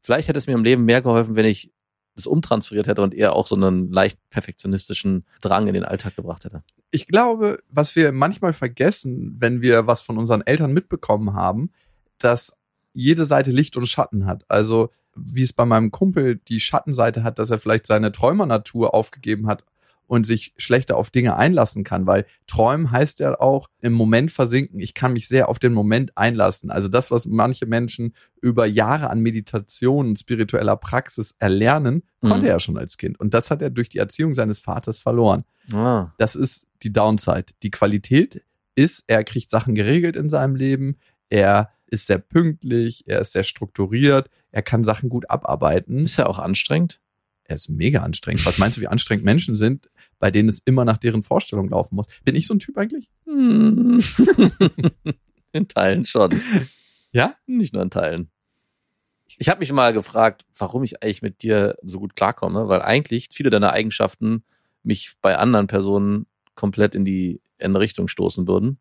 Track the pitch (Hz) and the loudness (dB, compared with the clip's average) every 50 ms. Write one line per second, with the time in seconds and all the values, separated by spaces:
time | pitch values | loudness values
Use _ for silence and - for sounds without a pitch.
0 | - - 120 143 156 - 151 143 135 - 131 117 113 117 131 123 120 113 117 127 | -2 0 -2 -2 0 -2 -4 -4 -2 -2 -2 0 2 2 4 4 4 4 4 4
1 | 127 127 117 117 117 110 110 110 110 110 104 - - _ _ _ _ _ _ _ | 4 4 2 2 2 2 0 2 2 2 0 -2 -6 _ _ _ _ _ _ _
2 | _ _ _ - - - - 156 156 - 120 110 104 - 107 104 107 117 104 104 | _ _ _ -14 -4 -2 0 0 2 0 -2 -2 -2 -4 -4 -4 -2 0 0 0
3 | 101 98 90 - 107 101 - - - - - 98 95 95 92 90 92 92 90 92 | 0 0 0 2 2 2 2 2 0 0 0 2 2 2 2 0 -2 0 2 2
4 | 98 104 - _ _ _ _ 110 95 - 87 - - 98 95 95 - - 101 - | 2 2 0 _ _ _ _ -8 -8 -8 -14 -10 -6 -4 -4 -4 -4 -6 -8 -6
5 | - 98 95 92 90 _ _ _ - 98 95 95 107 101 95 95 87 82 92 95 | -4 -2 -2 -2 -4 _ _ _ -4 0 0 2 2 0 0 -2 -2 -4 -6 -6
6 | - - - - - 85 82 - - 85 - 82 - _ _ _ _ _ - 139 | -6 -8 -10 -10 -12 -12 -12 -12 -14 -16 -16 -16 -20 _ _ _ _ _ -6 -6
7 | - _ 170 214 240 247 233 220 220 208 202 - _ _ - 139 151 143 - 165 | -4 _ 2 2 2 2 0 0 0 -2 -2 -4 _ _ -2 0 0 0 2 2
8 | 160 147 135 131 139 160 196 - - 180 160 - - 123 123 - 131 170 208 - | 2 2 2 2 0 0 -2 -2 -2 -2 -2 -2 -4 -6 -2 0 0 0 0 0
9 | - 139 123 127 - 110 - - 120 117 123 123 117 127 120 117 110 113 120 - | -6 -8 -8 -8 -8 -10 -6 -2 0 0 0 2 4 4 4 4 4 2 0 -2
10 | - - 117 110 117 117 117 107 - - 135 156 160 135 135 170 - _ - - | -2 -8 -4 -4 0 0 0 0 2 0 0 0 2 0 0 0 -2 _ -8 -8
11 | - - 110 104 110 101 98 95 90 92 92 110 139 180 _ _ _ _ _ _ | -2 0 0 0 0 -2 -2 -2 -2 -2 -2 -2 -4 -6 _ _ _ _ _ _
12 | _ _ _ _ - 123 120 120 - - _ _ _ _ _ _ _ _ _ - | _ _ _ _ 2 2 2 2 -2 -8 _ _ _ _ _ _ _ _ _ -2
13 | 123 139 165 165 165 143 147 139 135 135 123 127 156 - - 127 123 123 - - | 2 2 4 4 4 2 2 2 2 2 2 2 2 0 -2 -6 -4 -4 -2 -2
14 | 139 - - 104 98 98 90 95 _ _ - 104 107 110 113 113 113 113 _ _ | -2 -2 -2 -4 -2 -2 -4 -6 _ _ 0 2 2 2 2 2 0 0 _ _
15 | _ _ _ - - - 123 123 131 127 - - 123 120 113 113 113 110 - - | _ _ _ -18 -14 -10 -4 -2 -2 -2 0 0 2 4 4 2 2 0 0 0
16 | 190 190 185 165 135 127 120 104 _ - 117 110 - - - 147 - - 143 127 | 0 0 2 2 0 0 -2 -2 _ -6 -6 -4 -4 -2 -2 -2 -2 -2 -2 0
17 | 113 113 110 117 113 117 107 - 110 113 117 107 - 110 110 110 - - 110 107 | 0 0 0 -2 -4 -4 -4 -4 -4 -2 -2 -4 -2 -2 -2 -2 0 0 0 0
18 | 110 107 101 - - 123 160 208 202 151 117 107 110 - - 120 117 - - 104 | 0 -2 -2 0 0 2 2 2 0 0 0 -2 -4 -6 -4 -2 -2 0 0 0
19 | 113 - - 139 127 - 107 104 107 110 107 - _ _ _ _ _ _ _ _ | -2 -2 -10 -12 -6 -6 -4 -4 -2 -4 -4 -4 _ _ _ _ _ _ _ _
20 | _ _ 123 120 110 107 117 110 - - _ _ - - 120 127 131 - - - | _ _ 0 0 2 2 -2 -2 -2 -10 _ _ -2 0 2 2 2 0 -2 -2
21 | - - _ 123 120 120 - - 113 156 185 156 117 107 - 104 98 - 95 92 | -2 0 _ 0 2 2 2 2 2 2 4 4 2 0 0 -8 -8 -4 -4 -4
22 | 95 92 92 98 101 _ _ _ _ - - - 110 117 135 151 165 135 117 123 | 0 2 2 2 0 _ _ _ _ -8 -2 0 2 2 2 0 -2 0 2 0
23 | 147 147 - - 151 139 131 - - 131 135 139 139 - _ _ - 120 117 117 | 0 0 -2 -4 -4 -4 -2 0 2 2 2 0 -2 -8 _ _ -2 0 2 2
24 | 113 110 110 117 135 165 - - 135 117 117 131 139 - - 95 90 - - - | 2 4 4 2 2 0 0 0 -2 2 2 0 -2 -2 -8 -10 -10 -10 -8 -4
25 | - 127 127 117 107 - 123 131 131 - 117 - - 123 120 107 104 104 113 120 | -2 -2 -2 -2 -4 0 2 2 2 2 0 0 0 2 2 2 2 2 0 0
26 | 131 - _ - 98 117 120 110 104 95 95 - - - - - 98 98 95 123 | -2 -4 _ -2 -2 0 2 0 0 -2 -2 -6 -10 -6 -4 -4 -4 0 0 0
27 | 131 - 120 120 - - 110 113 107 120 127 - - 117 113 117 120 117 - - | 0 0 -2 -2 -2 -2 -2 0 0 0 0 -4 -4 -2 -2 -2 -2 -4 -6 -6
28 | 120 117 - _ _ _ _ _ - 123 120 117 117 107 104 110 110 107 135 156 | -8 -8 -8 _ _ _ _ _ -2 0 2 2 2 2 2 2 2 2 0 -2
29 | 151 - - 113 113 117 113 113 104 - - 110 101 _ - - - 123 135 147 | -2 -2 -2 0 0 0 -2 -4 -8 -6 -6 -8 -6 _ -10 -2 0 0 2 2
30 | 139 120 107 101 - - 123 113 113 104 - - - 101 101 101 - - - 90 | 0 0 -2 -4 -4 -6 -4 -4 -2 -2 -2 -2 0 0 -2 -2 -4 -4 -4 -4
31 | - - - - 107 - - _ - 101 95 98 107 117 139 156 147 123 127 170 | -4 -4 -10 -10 -10 -10 -8 _ 0 0 2 2 4 2 2 2 0 0 -2 -2
32 | - _ _ _ - 220 214 - - 240 - - - - 80 - - - - _ | -4 _ _ _ 0 2 2 4 4 2 2 0 -2 -4 -6 -6 -8 -10 -12 _
33 | - 87 - - - 107 104 117 - - 151 147 151 143 123 120 120 - _ 101 | -8 -8 -8 -4 -4 0 0 0 0 0 -4 -4 -4 -6 -4 -4 -6 -6 _ -4
34 | 101 101 - - 156 160 143 127 117 110 104 - _ - 90 - - - 110 - | -4 -4 -2 -4 -2 -2 0 -2 -2 -2 -4 -6 _ -8 -8 -6 -6 -8 -10 -6
35 | - - 117 120 117 107 92 92 - _ _ _ _ - 113 104 110 123 127 107 | -4 -2 0 2 4 4 2 2 -2 _ _ _ _ -8 -4 -2 0 0 0 0
36 | 92 85 - _ 113 107 - - 135 135 - - _ _ _ _ - 117 101 110 | -2 -4 -2 _ -2 -2 0 -2 -4 -4 -4 -8 _ _ _ _ -10 -2 0 2
37 | 104 110 110 107 - - - 90 90 _ _ _ - 104 - - - 101 104 101 | 2 2 2 0 0 0 -2 -2 -2 _ _ _ -10 -10 -2 0 0 0 0 0
38 | - - 127 143 185 277 - - _ _ _ _ _ _ _ - 139 170 - - | -2 2 4 4 4 2 -2 -18 _ _ _ _ _ _ _ 2 2 2 2 -6
39 | _ - 113 110 107 - - 127 117 _ - 110 110 120 110 107 101 104 139 170 | _ 0 0 0 0 0 -6 -8 -8 _ -4 -2 -2 0 -2 0 0 2 2 2
40 | 175 170 170 - 151 151 151 147 139 135 135 131 135 135 135 135 135 135 143 _ | 0 0 -2 -4 -4 -2 -2 -2 -2 -2 -2 -2 -2 -2 -2 -2 -2 -4 -6 _
41 | _ _ _ _ _ _ - 104 98 98 101 101 107 104 _ _ _ _ - 107 | _ _ _ _ _ _ 2 4 4 6 4 4 2 0 _ _ _ _ -6 -6
42 | - - 101 90 - _ - 165 170 165 151 160 - 131 123 117 117 117 120 - | 0 0 0 -2 -2 _ 2 2 2 2 -2 -4 -6 -2 -2 0 0 -2 -4 -10
43 | _ - 98 - 107 - - 98 98 - - - - 98 _ - 101 95 107 120 | _ -4 -4 -4 -4 -2 -2 -2 -2 -2 -6 -10 -12 -12 _ -4 -4 -2 0 2
44 | 139 143 139 135 135 - _ _ _ _ - 104 101 - - 113 117 107 107 - | 4 4 4 4 2 -2 _ _ _ _ -8 -6 -4 -2 0 0 2 0 0 -2
45 | - 123 117 120 120 - - - - - 65 76 - 73 76 90 90 - - 131 | -4 -6 -6 -6 -4 -4 -6 -4 -2 -4 -4 0 0 2 2 0 -2 -2 -4 -2
46 | 156 165 - - - - 98 92 - 85 98 - - - 143 156 175 170 - _ | -2 0 0 0 0 0 -2 -4 -4 -4 -4 -4 -2 -2 0 0 0 -2 -4 _
47 | _ _ _ _ _ _ _ _ _ _ 80 73 - - - 76 82 110 147 92 | _ _ _ _ _ _ _ _ _ _ -10 -10 -8 -8 -6 -2 -2 0 0 0
48 | 85 82 82 - - - 87 - - 85 80 - 95 110 120 - 107 - - 120 | -2 -2 -6 -8 -6 -4 -4 0 0 0 0 2 0 0 0 -4 -6 -4 -2 -2
49 | - - 113 104 - 101 107 160 175 - 117 104 107 113 135 139 _ _ _ _ | -2 0 -2 0 2 2 2 2 2 0 -2 0 0 0 0 -2 _ _ _ _
50 | _ _ _ _ - 101 92 104 104 110 104 - _ - 131 131 123 120 110 110 | _ _ _ _ -2 0 2 4 2 2 2 0 _ 0 2 2 2 2 0 0
51 | - 117 110 110 104 - 139 - - - - 104 95 95 - - 87 - - 98 | 0 0 0 0 -2 0 -2 -2 -2 -2 -4 -4 -4 -2 -2 -2 -2 -2 -4 -8
52 | 104 _ - - _ - 139 - 165 - 226 196 - - 277 - 196 226 302 302 | -8 _ -12 -6 _ -2 0 0 -2 0 -2 -4 -4 -4 -6 -6 -6 -4 -6 -10
53 | 233 _ _ _ _ 320 311 285 262 240 220 214 220 220 220 - 240 240 240 247 | -12 _ _ _ _ -6 -2 2 2 4 4 4 4 4 4 4 4 4 4 4
54 | 220 - - - - - 392 - - 175 - - 196 165 - - 135 165 - _ | 4 2 4 4 4 4 6 6 6 4 6 4 2 2 2 2 -2 -2 -2 _
55 | _ 156 147 _ _ _ _ _ _ _ _ 156 208 - - - 92 95 98 - | _ -10 -10 _ _ _ _ _ _ _ _ -4 -4 -2 0 0 2 2 2 0
56 | - - - 123 104 92 - - 240 254 226 185 127 - _ _ _ _ _ _ | -2 -2 2 2 2 4 2 0 -2 0 0 0 0 -2 _ _ _ _ _ _
57 | _ _ _ 120 131 233 285 _ _ - 254 240 214 131 - 101 92 92 - - | _ _ _ 0 0 0 -2 _ _ -4 -2 -2 -2 -2 -2 -4 -6 -4 -4 -4
58 | 90 78 82 85 90 82 _ _ _ _ _ _ _ _ _ _ _ _ _ _ | -4 -4 -4 -6 -8 -12 _ _ _ _ _ _ _ _ _ _ _ _ _ _
59 | _ _ _ _ _ _ - _ - - 180 196 185 131 139 139 127 120 113 110 | _ _ _ _ _ _ -12 _ 0 0 0 0 -2 -2 2 4 4 4 4 2
60 | 98 - - 110 113 113 104 _ - _ _ - 104 95 - 123 139 117 - - | -2 -2 0 2 2 2 2 _ -20 _ _ -8 -8 -6 -4 -4 -4 -4 -6 -6
61 | - 113 101 - - 107 95 _ - 113 110 104 101 101 - - - 92 90 95 | -6 -6 -6 -4 -8 -10 -10 _ -2 0 2 2 2 0 -2 -6 -12 -12 -12 -10
62 | 101 98 _ - 98 98 120 - - 92 87 101 113 104 95 90 - - 107 135 | -10 -10 _ 0 0 0 0 -2 -6 -4 -4 -4 0 0 0 0 2 2 0 0
63 | 147 - 117 117 - - - - 143 135 107 104 101 98 - - 110 110 104 - | 0 -2 -6 -6 -6 -8 -12 -2 0 2 2 4 2 2 2 0 -2 -4 -2 -2
64 | 107 98 - _ 113 110 110 113 - _ _ _ _ _ _ _ _ 113 107 - | -2 -2 -2 _ -2 -2 -2 -2 -6 _ _ _ _ _ _ _ _ -4 -4 -4
65 | - - - _ - 98 95 69 92 120 123 107 101 95 - 98 98 98 101 101 | -6 -16 -20 _ 0 2 2 4 2 4 4 2 2 2 0 -2 0 0 0 0
66 | 101 101 101 104 110 _ _ _ _ _ _ - - 101 98 - 104 104 - 98 | 0 0 -2 -2 -4 _ _ _ _ _ _ -6 -4 -4 0 0 0 0 0 -2
67 | 98 95 95 92 92 90 82 - _ _ _ _ - 92 98 98 104 110 - - | -2 -2 -2 -2 -2 -4 -6 -8 _ _ _ _ -2 0 0 2 0 -2 -2 -6
68 | 92 92 - - 92 90 - - 90 87 92 95 98 123 139 - | -6 -6 -4 -4 -4 -4 -2 -4 -2 0 0 0 0 -2 -6 -6